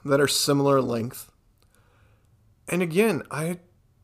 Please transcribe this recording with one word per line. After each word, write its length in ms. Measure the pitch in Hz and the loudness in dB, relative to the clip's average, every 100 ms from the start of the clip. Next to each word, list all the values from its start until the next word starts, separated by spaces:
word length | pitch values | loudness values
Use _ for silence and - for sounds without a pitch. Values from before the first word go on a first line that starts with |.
that 180 | 143 139 | 0 2
are 80 | 139 | 2
similar 520 | - - 143 139 139 | 2 0 2 4 2
length. 500 | 120 120 131 - - _ _ _ _ _ _ _ _ _ _ _ _ _ - | 2 -4 -6 -12 -20 _ _ _ _ _ _ _ _ _ _ _ _ _ -6
And 120 | 175 | -4
again, 420 | 175 165 220 143 - | -2 0 2 0 -4
I, 280 | 139 165 175 _ _ _ _ | -6 -6 -8 _ _ _ _